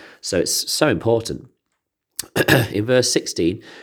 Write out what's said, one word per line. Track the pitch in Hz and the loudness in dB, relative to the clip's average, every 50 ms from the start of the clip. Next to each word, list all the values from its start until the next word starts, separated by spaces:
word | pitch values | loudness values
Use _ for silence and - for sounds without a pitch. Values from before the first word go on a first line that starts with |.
| - - - - | -20 -20 -20 -14
So | - - - 90 | -10 -4 -2 0
it's | - - - - - - | 0 0 -2 -4 -4 -4
so | - - 160 | -2 0 2
important. | 151 113 82 - 110 117 117 - - - 62 - - _ _ _ _ _ _ _ _ _ _ _ _ _ _ - - _ | 2 2 0 2 2 0 0 0 -4 -10 -10 -12 -18 _ _ _ _ _ _ _ _ _ _ _ _ _ _ -16 -8 _
<clears throat> | - - - - 135 113 101 | -2 2 2 4 2 2 0
In | - 101 107 | -2 -4 0
verse | 117 127 127 123 123 | 2 2 2 4 2
sixteen, | - 127 - - - - 90 82 92 - - - - - | 0 -2 -2 -2 -4 0 0 0 0 -2 -10 -18 -20 -20